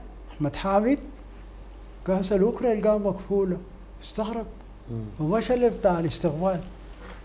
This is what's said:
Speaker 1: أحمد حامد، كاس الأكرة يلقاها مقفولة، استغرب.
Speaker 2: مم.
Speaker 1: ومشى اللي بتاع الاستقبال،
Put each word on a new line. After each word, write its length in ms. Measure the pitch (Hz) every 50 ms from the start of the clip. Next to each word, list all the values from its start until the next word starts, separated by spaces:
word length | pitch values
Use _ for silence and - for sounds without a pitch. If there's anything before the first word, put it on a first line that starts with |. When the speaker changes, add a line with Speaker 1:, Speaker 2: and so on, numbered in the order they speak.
| - - - - - -
Speaker 1:
أحمد 240 | - - 147 139 -
حامد، 420 | - - 196 196 208 214 247 285 - - - - - - - - - - - - - - - - - - - - - -
كاس 260 | 185 190 190 190 190
الأكرة 360 | 208 190 190 233 233 - 254 240
يلقاها 300 | 220 214 180 214 214 214
مقفولة، 580 | 202 202 185 185 - - 202 196 196 185 175 - - - - - - - - - -
استغرب. 420 | - - 214 214 208 233 226 214 - - - - - - - - -
Speaker 2:
مم. 360 | 117 113 110 104 - - 156
Speaker 1:
ومشى 280 | 156 202 226 220 - 254
اللي 160 | 247 240 226
بتاع 300 | 190 - - 190 175 170
الاستقبال، 600 | 170 151 - - - 165 143 156 180 196 185 160 175 - - - - - - - - - - - -